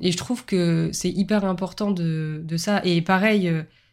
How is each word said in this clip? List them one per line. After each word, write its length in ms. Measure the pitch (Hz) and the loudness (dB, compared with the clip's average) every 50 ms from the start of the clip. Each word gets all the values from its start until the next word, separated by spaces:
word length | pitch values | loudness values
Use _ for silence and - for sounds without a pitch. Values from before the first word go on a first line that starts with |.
et 100 | - 185 | 0 0
je 60 | 170 | 0
trouve 280 | - - - 247 240 - | 0 -2 -4 -6 -6 -4
que 440 | - 202 180 170 170 165 165 165 165 - | -2 0 2 2 2 2 2 0 -2 -2
c'est 160 | - - 180 | -4 -4 -2
hyper 340 | - 185 196 202 214 208 196 | 0 0 0 2 2 0 2
important 460 | 190 185 175 190 185 - - 214 202 | 0 -2 -2 -4 -6 -6 -4 -2 -2
de, 500 | 196 175 170 165 160 156 156 156 156 156 160 | 0 0 -2 -2 -2 -2 -4 -6 -6 -8 -6
de 120 | 160 165 | -6 -6
ça. 240 | 165 - 208 208 185 - | -4 0 0 0 2 2
Et 160 | 185 170 170 | 2 2 2
pareil, 480 | 165 190 190 185 208 220 214 208 180 170 | 2 2 2 4 4 4 2 2 2 2
euh, 140 | 165 160 156 - _ _ _ _ | 0 0 -2 -6 _ _ _ _